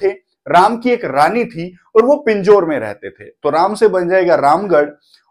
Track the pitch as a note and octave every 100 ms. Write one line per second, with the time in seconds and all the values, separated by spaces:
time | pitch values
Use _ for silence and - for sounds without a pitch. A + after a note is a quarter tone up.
0 | G3 G3 _ _ - E3+ G3+ A#3 B3 A#3+
1 | D#3+ C3+ D#3 A#3 A#3 E3 F3 F3+ _ A3
2 | B3 D4 B3+ G#3 F#3+ G#3 E3 C3+ A2 G2+
3 | G2 - G#2 _ D3 D#3+ F#3+ G#3+ A3 F#3
4 | F3 F#3+ F3 D3 C#3 E3 G3+ D3+ D3 -
5 | _ _ _